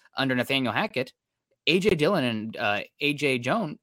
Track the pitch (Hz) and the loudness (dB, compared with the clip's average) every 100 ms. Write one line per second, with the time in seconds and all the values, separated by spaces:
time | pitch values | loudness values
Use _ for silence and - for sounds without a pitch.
0 | _ - 135 127 117 135 123 117 208 123 | _ -4 0 0 0 0 0 0 -2 -4
1 | 131 - _ _ _ _ - 180 202 170 | -6 -8 _ _ _ _ 0 2 4 2
2 | 151 190 127 110 110 - 110 104 - - | 2 2 0 -2 -6 -4 -2 -2 -4 -4
3 | 147 143 143 127 123 214 165 - | -4 0 0 0 0 -2 -4 -8